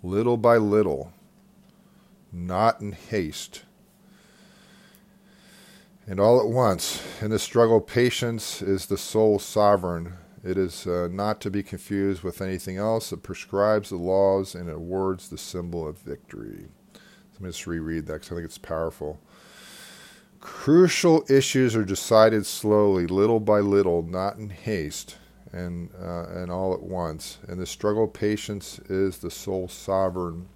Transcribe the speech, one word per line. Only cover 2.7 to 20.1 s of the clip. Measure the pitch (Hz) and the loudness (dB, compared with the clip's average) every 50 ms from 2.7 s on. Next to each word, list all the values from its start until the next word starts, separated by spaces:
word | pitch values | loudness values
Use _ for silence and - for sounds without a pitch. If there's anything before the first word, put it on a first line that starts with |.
| - - | 2 0
in | 107 101 95 | -6 -10 -12
haste, | - - - - 107 87 76 69 - - - - - - _ _ _ _ _ _ _ _ _ _ _ _ _ _ _ _ _ _ _ _ _ - _ _ _ _ _ _ _ _ _ _ _ _ _ _ - - - - - - - _ _ _ _ _ | -12 -10 -4 -2 -2 -2 -2 -6 -10 -14 -14 -16 -20 -20 _ _ _ _ _ _ _ _ _ _ _ _ _ _ _ _ _ _ _ _ _ -20 _ _ _ _ _ _ _ _ _ _ _ _ _ _ -20 -20 -20 -20 -20 -20 -20 _ _ _ _ _
and | 107 95 92 | -8 0 4
all | 101 110 120 127 | 6 6 6 6
at | 107 110 | 6 4
once. | 117 127 123 110 95 85 - - - - - - - - | 2 2 4 4 2 0 -2 -6 -6 -8 -10 -14 -10 -6
In | - 107 | -4 -2
this | 110 101 - | 0 -2 -2
struggle, | - - 120 117 113 113 110 | 0 4 4 6 6 6 4
patience | - - - 123 123 123 - - - 120 113 110 - - - - 98 | 2 2 0 2 2 2 2 -2 -4 -4 -4 -6 -8 -10 -10 -8 -2
is | 95 98 95 87 | -2 -2 -2 -2
the | - 101 95 | -4 -6 -6
sole | - - - 110 110 110 104 98 | -6 -2 0 4 4 4 4 2
sovereign. | - - - 110 104 101 104 95 90 90 87 82 85 85 90 87 - - _ - - | 0 -4 0 4 4 6 4 4 2 -2 -4 -4 -6 -10 -12 -16 -20 -20 _ -14 -8
It | 92 92 95 | -4 0 0
is, | 95 90 80 - - | 0 -2 -4 -8 -6
uh, | 92 87 87 87 87 | -4 -2 -2 -2 -4
not | 90 95 101 107 110 - | -4 -4 -2 -2 -4 -4
to | - 104 | -6 -6
be | 95 101 101 | -4 -4 -6
confused | - - 90 - - 101 101 98 98 98 87 87 | -6 -12 -14 -8 -4 -2 0 0 0 -2 -2 -6
with | 92 - - | -10 -8 -6
anything | 95 95 95 92 - 98 92 | -6 -6 -6 -6 -8 -8 -6
else. | 95 101 110 113 113 - - - | -4 -2 0 -2 -2 -2 -6 -12
It | - - | -12 -10
prescribes | - 95 - - _ - 98 101 107 107 107 95 - | -14 -14 -14 -12 _ 0 2 4 4 4 2 0 -2
the | 95 | -8
laws | 90 85 90 95 95 98 98 98 98 95 95 - | -6 -2 0 2 4 4 4 4 2 0 -4 -8
and | 87 87 85 | -12 -10 -10
it | 80 | -10
awards | 78 82 85 92 95 95 95 95 92 - - | -10 -8 -6 -4 -2 -2 -2 -2 -4 -8 -16
the | 82 80 | -14 -14
symbol | - - - 90 87 87 85 85 80 | -14 -10 -8 -8 -8 -6 -6 -6 -8
of | 76 76 - | -8 -10 -12
victory. | _ 69 69 - _ _ - 53 53 53 - - - - - _ _ _ _ - - - - _ _ _ _ | _ -14 -14 -14 _ _ -16 -14 -14 -14 -14 -16 -18 -20 -20 _ _ _ _ -20 -20 -20 -20 _ _ _ _
Let | _ 95 | _ -12
me | 90 | -12
just | 82 - - | -10 -10 -8
reread | 87 85 82 80 80 82 82 76 | -6 -6 -4 -4 -4 -4 -6 -6
that | 73 78 78 - | -6 -10 -10 -10
'cause | - 87 | -10 -10
I | |
think | 87 85 | -8 -8
it's | 80 - | -10 -14
powerful. | - - - 82 80 82 80 - - 73 73 78 - _ _ - - - - - - - - - - - - - - - - | -16 -10 -6 -4 -4 -4 -4 -6 -6 -10 -10 -10 -10 _ _ -20 -20 -20 -20 -20 -20 -20 -20 -20 -20 -20 -20 -20 -20 -20 -20